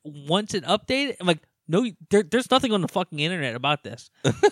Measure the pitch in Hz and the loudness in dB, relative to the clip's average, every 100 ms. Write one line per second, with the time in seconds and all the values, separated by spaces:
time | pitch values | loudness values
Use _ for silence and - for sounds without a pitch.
0 | 151 147 143 180 214 208 135 175 - 262 | -16 -14 -2 -2 0 -6 -2 -2 0 -2
1 | 285 - 180 160 - _ - 165 247 175 | -2 -2 0 0 -4 _ -4 -2 -2 -6
2 | 156 208 165 240 254 254 254 208 160 - | 0 2 2 0 2 2 2 0 0 -2
3 | 185 151 151 180 139 117 139 147 - 117 | -4 -4 -4 -2 -4 -4 -2 -2 -4 -14
4 | - _ - - - | -16 _ -2 2 4